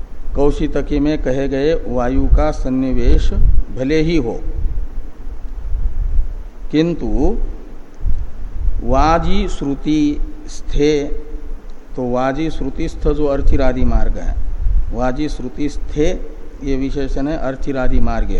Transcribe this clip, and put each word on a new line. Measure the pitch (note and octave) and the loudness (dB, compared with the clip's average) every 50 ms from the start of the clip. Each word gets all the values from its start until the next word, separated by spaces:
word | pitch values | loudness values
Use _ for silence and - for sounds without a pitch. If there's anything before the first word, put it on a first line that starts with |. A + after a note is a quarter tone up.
| - - - - - - - | -10 -10 -8 -6 -4 -2 0
कौशितकी | C#3 C#3 D3 D3 - E3 C#3+ - C#3+ C3+ - C#3+ C#3+ | 2 2 2 2 0 -2 -2 -2 -2 -4 -2 -2 -2
में | C#3+ D3+ D#3 D3 | 0 0 -2 -2
कहे | - C3 B2+ C#3 C#3 C#3 | -2 -2 -2 -2 -2 -2
गए | C3+ C3+ C#3 D3+ E3 D#3+ - B2 | -2 -2 0 0 -2 -2 -2 -4
वायु | A#2+ B2 A#2+ B2 C3+ C3+ C#3 - | -4 -2 -2 0 0 0 2 4
का | - C#3+ D3 D#3 | 4 4 4 2
सन्निवेश | D3 - - C3+ B2+ C3 C3 C3 B2+ A#2+ A#2+ C#3 D3 B2 - - - - - - - - - - - - | 0 -2 -2 -2 -2 -2 -2 0 0 2 6 6 6 6 6 4 4 6 6 8 8 6 6 4 0 -4
भले | C3 C3+ D#3 D#3+ | -2 0 2 2
ही | D#3 D#3+ F3 D#3+ | 2 2 2 0
हो, | B2+ A2+ G2+ - - - - - - - - - - - - - - - - - - - - - - - - - - - - - - - - - - - - - - - - - - - - - - - | 0 -2 -4 -4 -4 -4 -2 0 -2 0 0 -2 -2 -2 -4 -4 -6 -6 -6 -8 -8 -8 -8 -6 -6 -8 -8 -8 -4 -2 0 0 0 0 0 0 0 2 2 2 2 0 -2 -8 -10 -12 -12 -10 -8 -2
किंतु | - D3 D#3+ E3+ E3+ - C3+ A2 G#2+ A2 C#3 F3 A3+ A3+ - - - - - - - - - - - - - - - - - - - - - - - - - - - - - | 0 0 0 0 -2 -4 -2 -2 0 2 2 2 2 0 -2 -4 -4 -8 -12 -14 -14 -14 -14 -14 -8 -4 0 2 2 2 2 -2 -4 -6 -6 -4 -4 -2 0 2 2 2 2
वाजी | A#2 B2+ C3+ C#3+ D#3 E3 E3+ E3 E3+ F#3+ G3+ G#3 F3 | 2 2 4 4 4 2 2 4 4 4 4 2 0
श्रुति | - - D3+ C#3 C#3 C3+ - D#3 D3+ D#3 D3 D3 D3 - - - - - - - | -2 -4 -4 -4 -4 -4 -2 0 0 2 2 0 0 -2 -2 -4 -6 -10 -12 -10
स्थे, | - - - - - C#3+ D3 D3+ D#3 C#3+ C#3+ - - - - - - - - - - - - - - - - - - | -10 -8 -4 -2 0 2 2 2 2 0 0 -2 -2 -2 -2 -4 -6 -8 -6 -8 -8 -8 -8 -10 -12 -12 -12 -10 -8
तो | - B2+ B2 | -6 -4 -2
वाजी | A#2+ B2 B2+ C3+ C3+ D3 D#3+ D#3+ | -2 0 0 -2 -2 -2 -2 -2
श्रुतिस्थ | C#3 - C3 C3+ C3 - E3 D#3+ - - - D3+ | -2 -2 -4 -4 -4 -4 -4 -4 -4 -2 0 0
जो | D3 C#3+ D3+ | 2 2 2
अर्चिरादि | C#3+ C#3 C#3 C3+ - - C#3 C3+ B2+ B2+ B2+ B2 | 0 0 2 4 4 4 6 4 4 2 2 2
मार्ग | A#2+ A2+ A2 A2 - - - | 2 4 4 2 2 0 0
है, | - - - - - - - - - - - - - - G#2 | -2 -2 0 0 0 0 0 2 2 4 4 4 4 2 0
वाजी | A2+ B2 B2+ B2+ C3+ D3+ D3 | -2 -2 -2 -2 -2 -2 -4
श्रुति | - - B2+ B2 - - D3 C#3+ | -4 -4 -6 -6 -4 -4 -4 -2
स्थे | - - - - - D3 D3+ F3 F#3 - - - - - - - - - C#3+ | -2 -2 -4 -2 0 0 2 2 0 0 -4 -8 -10 -10 -12 -12 -12 -8 -4
ये | C#3 C3+ | -2 -2
विशेषण | C3 C3+ C3+ - C#3+ C#3 C#3 - C#3+ C3+ D3 | -2 -2 -2 -4 -4 -2 -2 -2 -2 -2 -2
है | D#3 - | -4 -4
अर्चिरादि | - C3 C3 C3 - - C#3 C3 B2+ B2 C3 B2+ | -4 -4 -4 -4 -4 -4 -2 2 4 4 6 6
मार्ग | A#2+ A#2 A#2 A2 G#2 G2+ G2+ G2 | 6 4 4 2 0 0 0 0